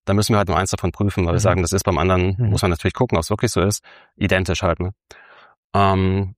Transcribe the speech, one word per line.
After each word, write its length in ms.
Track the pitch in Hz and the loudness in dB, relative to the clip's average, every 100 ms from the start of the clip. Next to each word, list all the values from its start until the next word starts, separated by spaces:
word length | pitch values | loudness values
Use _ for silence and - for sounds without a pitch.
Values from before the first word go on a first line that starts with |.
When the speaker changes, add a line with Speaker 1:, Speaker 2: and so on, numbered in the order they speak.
Speaker 1:
da 100 | - | -2
müssen 180 | 101 104 | 0 2
wir 60 | 107 | 2
halt 100 | 92 | 2
nur 80 | 82 | 0
eins 140 | 95 | -2
davon 200 | - 92 | -2 -4
prüfen, 360 | - 101 98 85 | -2 -2 0 0
weil 80 | |
wir 40 | 87 | 2
Speaker 2:
Mhm. 40 | |
Speaker 1:
sagen, 200 | 101 90 | 2 2
das 100 | 85 | 0
ist 120 | 95 | -2
beim 140 | 98 85 | 0 0
anderen, 380 | 90 92 92 98 | 2 2 0 0
Speaker 2:
Mhm. 120 | 117 | 0
Speaker 1:
muss 120 | 104 | 0
man 100 | 95 | 0
natürlich 220 | 85 98 | 0 -2
gucken, 240 | - 127 - | -2 -2 0
ob's 120 | 82 | -2
wirklich 220 | 104 113 | -2 -2
so 80 | 101 | 0
ist, 240 | 92 104 - - _ - | 0 -2 -8 -20 _ -6
identisch 460 | 95 92 92 92 | 0 0 0 -2
halt, 180 | 92 82 | -2 -2
ne? 140 | 90 - - - - - - _ _ | -4 -8 -18 -20 -20 -20 -20 _ _
Ähm, 600 | 101 98 95 95 95 98 | 0 2 2 2 0 -2